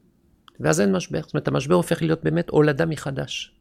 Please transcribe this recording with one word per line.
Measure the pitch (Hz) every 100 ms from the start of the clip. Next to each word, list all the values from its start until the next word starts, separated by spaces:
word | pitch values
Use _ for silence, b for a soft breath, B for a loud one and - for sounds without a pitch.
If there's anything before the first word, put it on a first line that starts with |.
| _ _ _ _ _ -
ואז | 143 156
אין | 202 185
משבר. | - 160
זאת | 151
אומרת, | 151 143
המשבר | 143 139 180
הופך | 170 165
להיות | - 160
באמת | 156 160 170
הולדה | - 151 147 165
מחדש. | 151 - 139 139 - - _